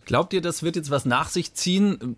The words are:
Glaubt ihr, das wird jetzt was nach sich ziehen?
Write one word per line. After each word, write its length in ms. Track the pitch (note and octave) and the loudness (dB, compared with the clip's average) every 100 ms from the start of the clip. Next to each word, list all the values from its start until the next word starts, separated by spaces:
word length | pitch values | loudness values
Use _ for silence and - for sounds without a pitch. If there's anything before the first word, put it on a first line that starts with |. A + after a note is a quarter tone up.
| - | -2
Glaubt 280 | B2 F3+ | 0 0
ihr, 80 | F#3+ | -2
das 200 | E3+ D#3 | -2 -4
wird 140 | E3 E3 | -4 -4
jetzt 160 | C#3+ | -2
was 140 | C#3+ C3 | -2 2
nach 240 | B2 D#3+ | 0 0
sich 240 | F3+ - | -2 -4
ziehen? 640 | - F3+ F#3+ G3+ - B2 | -4 0 4 4 2 -6